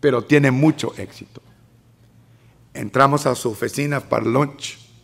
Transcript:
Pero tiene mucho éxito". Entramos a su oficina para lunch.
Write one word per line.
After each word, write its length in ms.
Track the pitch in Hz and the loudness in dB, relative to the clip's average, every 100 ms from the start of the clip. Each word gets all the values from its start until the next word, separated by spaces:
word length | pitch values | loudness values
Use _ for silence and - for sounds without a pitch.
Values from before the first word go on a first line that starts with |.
Pero 240 | 147 123 | 2 0
tiene 260 | 110 147 143 | 2 4 4
mucho 440 | 127 156 147 - - | 4 2 2 -6 -8
éxito". 460 | 95 - - - _ _ _ _ _ _ _ _ _ _ _ _ _ | -16 -16 -20 -20 _ _ _ _ _ _ _ _ _ _ _ _ _
Entramos 540 | - 107 127 139 143 143 | -12 -6 2 2 2 -2
a 80 | |
su 160 | 123 123 | -2 -4
oficina 500 | 104 113 - 143 143 | -4 -6 -4 -4 -6
para 240 | - 113 | -2 -2
lunch. 540 | 113 123 143 143 - - - _ | 0 0 0 -4 -16 -16 -20 _